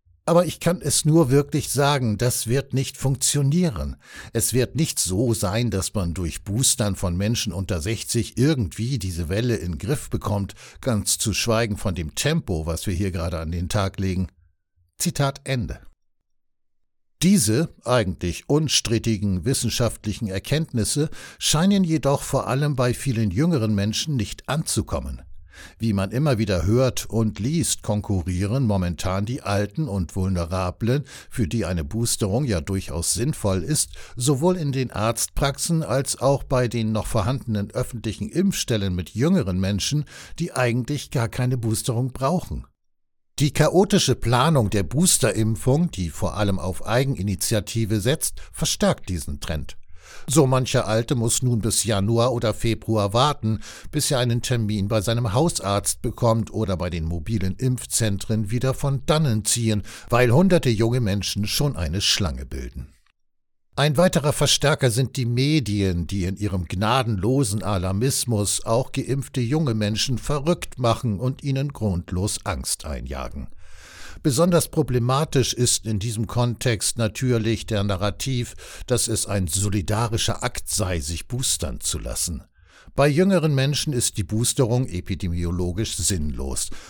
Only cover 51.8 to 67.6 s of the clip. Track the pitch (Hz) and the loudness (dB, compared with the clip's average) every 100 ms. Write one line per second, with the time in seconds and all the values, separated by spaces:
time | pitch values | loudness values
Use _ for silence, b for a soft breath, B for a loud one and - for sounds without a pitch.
51.8 | - 101 98 113 117 117 110 101 117 107 | 2 2 2 4 2 2 -2 0 0 0
52.8 | - 110 101 113 147 143 110 107 B B | 0 0 2 4 2 2 -2 -2 B B
53.8 | B 151 - 135 123 117 - 120 107 107 | B -2 0 2 2 0 0 0 2 0
54.8 | 98 113 95 113 123 107 165 - 95 101 | 2 0 2 0 0 2 2 0 0 0
55.8 | - - 123 - 120 113 98 95 107 90 | 0 -2 -4 2 2 2 0 -2 -2 0
56.8 | 90 85 80 85 78 110 95 98 127 127 | -2 -2 -2 -4 -2 0 0 0 0 -2
57.8 | - - 113 98 - 110 101 123 131 131 | -2 0 0 0 -2 -2 0 0 0 0
58.8 | 143 139 - 151 151 110 104 120 113 107 | 0 0 2 2 4 2 0 0 2 0
59.8 | B B B 117 123 123 190 175 127 110 | B B B 4 6 6 6 6 4 2
60.8 | 113 127 107 101 95 98 101 - 143 78 | 2 2 2 0 -2 -2 -2 0 0 0
61.8 | 82 90 - - 90 64 65 67 62 65 | -2 0 0 2 0 -2 -8 -8 -8 -10
62.8 | - _ _ _ _ _ _ _ _ - | -14 _ _ _ _ _ _ _ _ 0
63.8 | 147 147 180 165 143 - 147 - 143 147 | 2 4 4 4 0 2 2 4 2 4
64.8 | 131 110 127 - 117 120 139 156 101 101 | 2 2 -2 -2 -2 2 2 2 2 2
65.8 | 98 87 80 98 90 98 104 98 82 90 | 2 0 -2 -2 -2 -2 -2 -2 -4 -2
66.8 | 107 127 113 101 101 135 120 107 | 0 2 0 0 2 2 2 -2